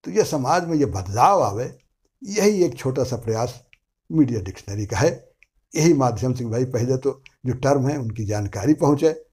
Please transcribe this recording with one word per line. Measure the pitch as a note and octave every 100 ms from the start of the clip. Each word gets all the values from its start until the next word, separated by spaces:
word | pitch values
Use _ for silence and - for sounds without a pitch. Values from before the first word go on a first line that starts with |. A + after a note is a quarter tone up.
तो | -
यह | G3
समाज | - D3+ B2+ E3+ E3+
में | D#3
ये | C3
बदलाव | F#2 F#2+ G#2 D#3 G3
आवे, | A2+ G2 C#3+ - _ _ _ _
यही | G#3 G#3 G3+ G3+
एक | E3+ -
छोटा | C3 C3+
सा | B2 A#2
प्रयास | A2+ A2 A#2+ - _ _ _ _ _
मीडिया | D#3+ C3 A#2
डिक्शनरी | F#2 - - G2+ G2+
का | F2+
है। | D#3 E3+ _ _ _ _ _ -
यही | E3+
माध्यम | D3+ B2+ A2 B2+
से | B2+ A#2
भाई, | A2+ C3
पहले | A#2+ A#2+ C3
तो | C#3 - _ _ B2+
जो |
टर्म | B2+ C3+ C#3+ C3
है | D3
उनकी | A2+ A#2 G#2
जानकारी | G#2 G2+ G2+ A#2
पहुँचे | D#3 D3+ C#3+ D#3+ D3+ -